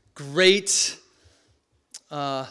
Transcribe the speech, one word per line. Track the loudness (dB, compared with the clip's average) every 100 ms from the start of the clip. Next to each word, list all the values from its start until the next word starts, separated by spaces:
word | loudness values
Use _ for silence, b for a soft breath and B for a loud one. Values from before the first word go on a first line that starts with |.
| _
great, | -18 -4 4 4 4 0 -2 -2 -6 _ b b b b _ _ _ _ -20 _
uh, | -8 -4 -4 -8